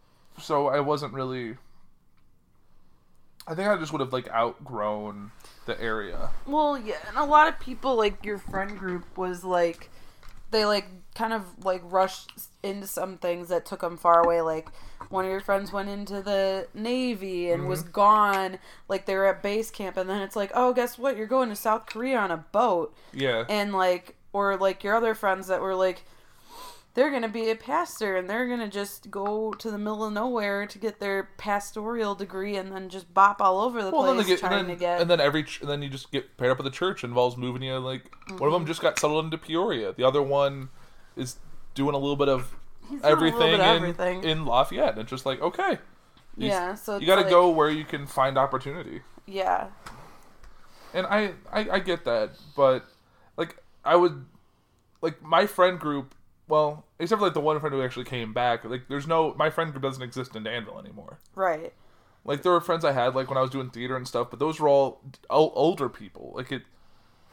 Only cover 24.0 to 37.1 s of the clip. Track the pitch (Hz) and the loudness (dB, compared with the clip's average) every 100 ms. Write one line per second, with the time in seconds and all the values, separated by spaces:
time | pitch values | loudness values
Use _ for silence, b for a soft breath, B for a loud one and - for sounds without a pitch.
24 | - - - 202 196 190 190 190 202 226 | -4 -20 -6 -2 0 2 0 0 0 2
25 | 226 214 202 190 185 185 190 185 185 180 | 2 0 0 -2 -2 -2 0 0 0 0
26 | B B B B B B B B B 240 | B B B B B B B B B 0
27 | 285 269 226 226 226 226 247 311 339 - | 2 2 -4 -2 -2 -4 -2 -2 -2 -4
28 | 208 185 180 220 247 247 208 202 202 - | -4 -2 -2 -4 -2 -4 -6 -6 -8 -10
29 | 196 202 202 214 220 214 226 208 208 214 | -12 -6 -4 -4 -4 -6 -8 -6 -6 -4
30 | 220 208 254 233 202 202 208 196 214 - | -4 -4 -2 -2 -2 -2 -6 -6 -8 -6
31 | 202 196 190 - 208 202 - 214 214 233 | -4 -4 -4 -8 -4 -4 -4 -8 -6 -4
32 | 208 190 196 190 202 196 190 190 185 185 | -4 -4 -8 -8 -6 -6 -6 -10 -10 -14
33 | 170 180 202 208 196 190 240 233 190 302 | -2 6 6 6 4 4 0 -2 0 2
34 | 190 247 185 180 185 202 180 175 175 175 | 4 4 4 2 4 0 0 -2 0 2
35 | 175 170 143 156 135 - 143 143 143 131 | 4 6 6 2 -2 -8 -6 -4 -6 -10
36 | - 139 - - 127 131 135 - 185 196 | -6 -6 -6 0 2 2 -2 -2 -2 -2
37 | 120 | 0